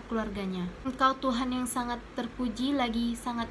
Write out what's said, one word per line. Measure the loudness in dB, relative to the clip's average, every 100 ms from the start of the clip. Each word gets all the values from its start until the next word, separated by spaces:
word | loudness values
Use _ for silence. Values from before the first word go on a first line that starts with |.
| -2
keluarganya. | -2 -2 -2 -2 -2 -4 -4 -6
Engkau | 4 4 4
Tuhan | 2 2 0
yang | 0 0
sangat | -2 -2 -4 -6
terpuji, | -6 -6 -2 -2 0 2 4
lagi | 2 2 0 0
sangat | -2 -2 -2